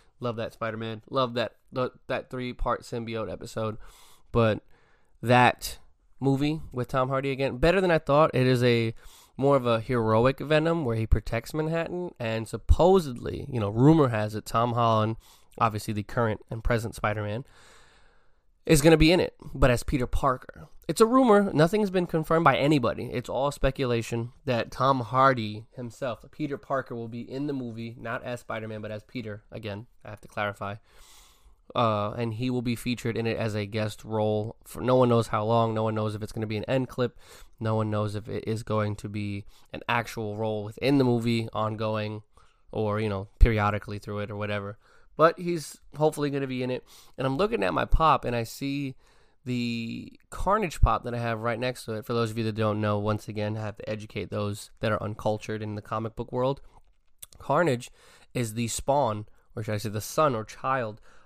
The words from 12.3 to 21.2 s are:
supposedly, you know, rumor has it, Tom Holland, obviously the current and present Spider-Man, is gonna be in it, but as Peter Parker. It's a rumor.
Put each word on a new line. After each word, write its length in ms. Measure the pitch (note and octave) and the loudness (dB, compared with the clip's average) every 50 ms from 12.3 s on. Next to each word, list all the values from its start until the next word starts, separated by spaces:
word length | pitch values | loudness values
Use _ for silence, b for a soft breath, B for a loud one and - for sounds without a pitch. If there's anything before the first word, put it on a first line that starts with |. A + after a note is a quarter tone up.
| A2+ A2 A2 | -4 -4 -6
supposedly, 1000 | - - A#2 - - - - D#3 F#3 F#3+ F#3+ D#3+ C#3 A#2+ - - - - - - C#3 | -6 -10 -2 2 4 6 6 8 8 6 6 4 0 -6 -8 -8 -8 -8 -8 -8 -6
you 100 | C3+ A#2 | -4 -2
know, 100 | G#2 G2+ | -2 0
rumor 400 | G#2+ A2+ B2+ D3+ D#3+ D#3+ C#3+ B2 | 4 6 8 8 8 8 6 4
has 260 | A2+ G#2+ G#2+ G#2+ G#2+ | 2 0 -2 -4 -4
it, 100 | G#2+ - | -6 -6
Tom 280 | - - A2+ A#2 B2 A#2 | -2 0 0 0 2 2
Holland, 420 | A#2+ A#2 A2+ A2+ A2 G#2+ A2 A2+ b b b b b b b b - | 2 4 4 4 4 2 0 -2 b b b b b b b b 0
obviously 340 | A#2 A2+ G#2 G#2+ - - G#2+ | 0 0 0 -2 -6 -4 -6
the 100 | G#2+ G#2 | -6 -6
current 380 | - - B2+ A#2 A2 G#2 - - - | -4 0 0 0 0 0 -4 -6 -10
and 140 | B2 A2+ - | -10 -6 -2
present 320 | - A#2+ A2+ A2+ G#2 - | 0 0 0 -2 -4 -6
Spider-Man, 500 | - - G#2+ G#2 G#2+ G#2 G#2 G#2 A#2+ C#3 b b b b b b b b b b b b b b b b b b b b _ _ _ _ | -4 -4 -4 -2 -4 -4 -6 -6 -8 -10 b b b b b b b b b b b b b b b b b b b b _ _ _ _
is 160 | - D#3+ C#3+ | 2 4 6
gonna 160 | D3 E3 E3 D3+ | 8 8 8 8
be 140 | D#3+ D#3+ | 8 6
in 80 | F3+ F3 | 6 4
it, 160 | F#2 - - _ - - - | 2 0 -4 _ -16 -14 0
but 160 | C3+ C#3 B2+ | 2 4 4
as 140 | B2 A2+ - | 4 2 0
Peter 240 | - - C3 B2 A#2 | -2 -4 -2 -2 -2
Parker. 600 | - - - C3+ B2+ C3 - - - - D#3 - - - - - | 0 0 0 0 -2 -2 -6 -16 -20 -20 -20 -20 -20 -10 -8 -4
It's 120 | D#3+ - | 2 4
a 60 | A3+ | 4
rumor. 480 | A3+ B3 C4 | 6 6 6